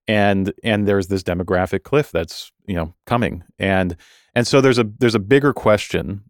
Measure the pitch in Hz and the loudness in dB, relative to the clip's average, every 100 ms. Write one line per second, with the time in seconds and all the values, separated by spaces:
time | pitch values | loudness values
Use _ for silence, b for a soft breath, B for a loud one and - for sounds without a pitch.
0 | - 107 101 98 95 - 117 104 104 101 | -2 2 2 2 -2 -4 -2 0 2 0
1 | 90 98 90 87 90 92 92 98 - 143 | 0 -4 -2 -4 -2 -2 -2 -4 -2 -2
2 | 147 85 - - - _ - 87 82 - | -2 -4 -6 -10 -18 _ -8 -6 -6 -10
3 | - 120 92 85 - - 107 95 92 90 | -4 -2 -2 -6 -12 -6 -2 0 0 -4
4 | b b b 120 120 143 135 123 110 107 | b b b -4 2 4 4 4 0 0
5 | 120 110 98 139 143 131 113 104 - 85 | 0 2 2 2 2 0 2 2 0 -6
6 | - 101 - | -4 -10 -12